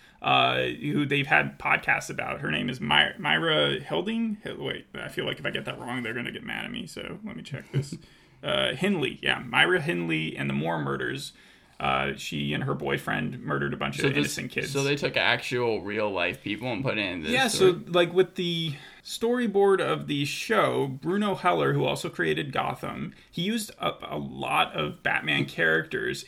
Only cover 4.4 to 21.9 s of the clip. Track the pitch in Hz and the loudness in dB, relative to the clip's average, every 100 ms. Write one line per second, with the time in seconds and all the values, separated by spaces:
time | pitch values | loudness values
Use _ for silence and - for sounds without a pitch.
4.4 | - - 135 - - - - - - 131 | -8 -6 -6 -6 -10 -10 -8 -4 -4 -4
5.4 | 147 - 139 135 123 127 117 120 123 101 | -4 -4 -6 -8 -6 -4 -4 -4 -6 -8
6.4 | - 55 57 57 - - - - 214 - | -8 -6 -6 -8 -8 -8 -8 -8 -10 -12
7.4 | - - - 139 139 - - - - - | -10 -10 -4 -4 -2 -8 -14 -20 -20 -10
8.4 | 151 135 135 139 190 185 135 - - - | -2 0 0 2 2 2 0 -2 -2 -2
9.4 | 120 127 156 180 147 175 165 160 156 - | 0 2 4 4 2 -2 0 -2 -2 -4
10.4 | 139 139 160 165 139 135 123 135 - - | -2 0 0 -2 -2 -2 -4 -4 -8 -14
11.4 | - - _ - 67 65 69 - - - | -20 -20 _ -4 0 2 0 -4 -6 -4
12.4 | - 147 135 143 143 143 147 151 95 127 | -2 -2 -2 -2 0 -2 0 -2 -2 -4
13.4 | 147 143 143 135 143 139 143 143 143 - | -4 -2 -2 -2 -4 0 0 2 0 -2
14.4 | 135 - 139 139 139 143 151 123 98 123 | -6 -6 -2 0 0 0 0 2 2 2
15.4 | - 123 120 104 95 107 107 95 87 92 | 0 0 0 0 -2 -2 0 0 0 -2
16.4 | 104 104 127 120 135 107 98 87 78 247 | -4 -4 -4 -2 -2 0 -2 -2 0 2
17.4 | 254 208 185 170 139 175 175 180 185 - | 2 6 6 6 2 2 4 4 2 2
18.4 | 175 170 165 143 - - - - 233 247 | -2 -2 -2 -6 -12 -18 -12 -4 0 2
19.4 | 233 196 196 190 143 151 147 147 143 - | 2 6 6 6 4 0 0 -2 0 -2
20.4 | - 214 139 127 139 131 156 196 208 185 | 0 4 4 4 0 -2 0 2 2 2
21.4 | 180 175 143 143 139 | 4 4 4 4 2